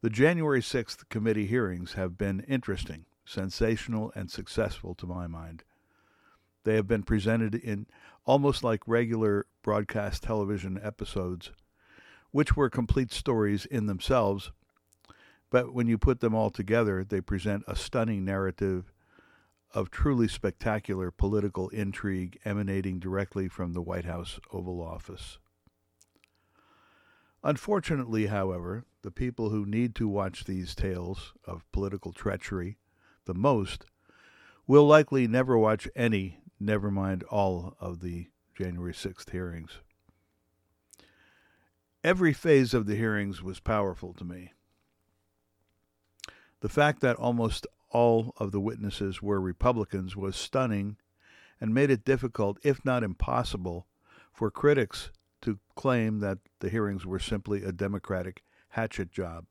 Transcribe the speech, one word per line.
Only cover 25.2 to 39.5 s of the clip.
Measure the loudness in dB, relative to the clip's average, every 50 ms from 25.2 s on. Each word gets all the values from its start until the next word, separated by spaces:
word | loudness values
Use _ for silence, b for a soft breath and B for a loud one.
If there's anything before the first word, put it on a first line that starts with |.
| -14 -16 -18 -20 _ _ _ _ _ _ _ _ _ _ _ _ _ _ _ _ _ b b b b b b b b b b b b b b b b b b b b b b b b
Unfortunately, | 0 0 0 0 -2 -2 0 0 0 -2 -2 -2 -2 0 0 0
however, | 0 0 0 -2 -2 -4 -4 -6 -6 -8 -8 -10 _ _ _ _
the | -14 -6
people | -4 -4 -4 -2 -2 -2 -2
who | 0 -2 -2
need | -2 0 0 0 0 -2
to | -2 -2 0
watch | 0 0 -2 -2 -6 -8 -8
these | -6 -6 -6 -4 -6 -4
tales | -2 -2 -2 -2 -4 -4 -6 -8 -8 -10 -14 -18 _ _
of | -12 -12 -12 -14 _
political | -4 -2 -2 -2 -4 -6 -8 -10 -12
treachery | -4 -4 -2 -2 -2 -6 -6 -6 -4 -4 -6 -8 _ _ b b b b b b b b
the | -6 -4
most | 0 2 2 2 2 0 -4 -6 -12 -14 -20 _ b b b b b b b b b b b b b b
will | 8 10 10 12
likely | 12 10 10 10 8 4 2 4 4
never | 4 2 4 6 6
watch | 6 6 6 4 2 -2 -8 -4
any, | 0 0 2 2 2 0 -2 -8 -12 _ -20 _ _
never | -2 0 0 0 0 0
mind | 0 0 0 0 -2 -2 -4
all, | -2 0 2 2 2 2 -2 -4 -8 -12 _
of | -10 -8 -8 -8
the | -8 -8 -8 -8 -10 -12 _ _ _ _ _ -6
January | -6 -6 -4 -6 -6 -8 -8
sixth | -6 -8 -8 -8 -10 -16 -10
hearings. | -8 -6 -6 -6